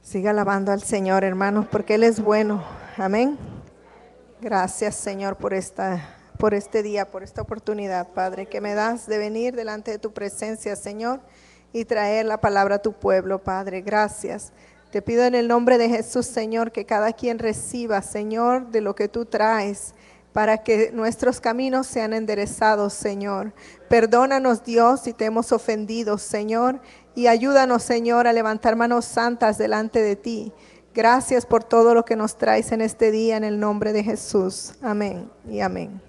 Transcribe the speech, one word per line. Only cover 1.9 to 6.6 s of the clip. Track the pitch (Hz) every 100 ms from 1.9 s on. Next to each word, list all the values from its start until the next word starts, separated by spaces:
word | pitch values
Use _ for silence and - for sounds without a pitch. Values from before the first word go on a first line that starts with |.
| 214
Él |
es | 233 220
bueno. | 208 214 214 208 156 - - -
Amén. | 190 208 262 294 - - - - - - - - - -
Gracias, | 226 202 185 - 208
Señor, | - - 196 196 190
por | 202
esta, | 190 180 - 190 180 147 - _ -
por | 214
este | 202